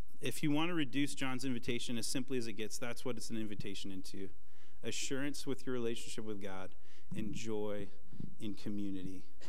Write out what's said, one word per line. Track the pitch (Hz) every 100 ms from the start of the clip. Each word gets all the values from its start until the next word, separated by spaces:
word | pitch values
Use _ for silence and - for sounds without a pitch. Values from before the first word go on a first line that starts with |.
| - -
if | 131 -
you | 156
want | 147 165
to | 175
reduce | 135 127 143
John's | - 135 127 131
invitation | 120 110 120 - 117
as | 104
simply | 139 123 127
as | 117
it |
gets, | 104 107 -
that's | 120 120 131
what | 113
it's | -
an | 113
invitation | 107 101 107 95 101
into. | 95 - 98 95 - - - - -
Assurance | 117 107 - 135 143 135 -
with | 123 -
your |
relationship | 127 117 117 - - 110
with | 104
God | 101 95 95 - - - - 104
and | 107
joy | - 113 107 104 101 101 - - - - -
in | 110 95
community, | 113 101 101 95 92 95 - -